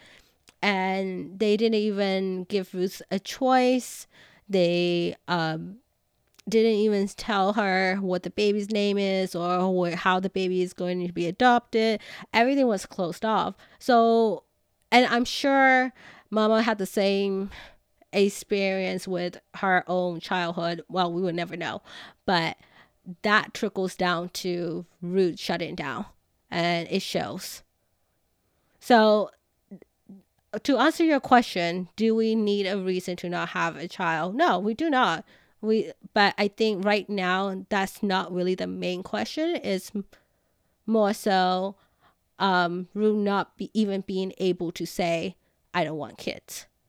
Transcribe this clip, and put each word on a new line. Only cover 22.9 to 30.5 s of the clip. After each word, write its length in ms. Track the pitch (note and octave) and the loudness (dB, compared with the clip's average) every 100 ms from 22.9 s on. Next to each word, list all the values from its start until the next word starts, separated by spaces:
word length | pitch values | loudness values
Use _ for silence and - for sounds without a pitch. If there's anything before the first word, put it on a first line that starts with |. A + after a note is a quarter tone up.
| _ F#3 F3 | _ -18 -6
that 300 | G#3 G#3 - | 2 2 2
trickles 420 | - G#3+ G3 F#3 - | -6 -6 -4 -4 -2
down 340 | F3+ E3+ F#3 | -2 -2 -6
to 560 | - F#3 F3 E3+ E3+ F3 _ | -8 -6 -4 -4 -6 -10 _
Ruth 380 | F3 F#3+ F3+ C#3 | -2 2 2 0
shutting 360 | - F3 D3+ F3 | -6 -4 -6 -6
down, 300 | C#3+ A#2 - _ _ _ _ | -8 -8 -12 _ _ _ _
and 380 | F3 F3 E3+ E3 | -2 0 -2 -2
it 120 | F#3 | -4
shows. 640 | - E3+ - F3 - - - _ _ _ _ _ _ _ _ _ _ _ | -2 -4 -6 -8 -12 -14 -20 _ _ _ _ _ _ _ _ _ _ _
So, 520 | - A#3 G#3+ G#3+ F#3 - _ _ _ F#3+ - _ - G3 _ _ _ | 4 6 8 4 0 -8 _ _ _ -20 -20 _ -20 -20 _ _ _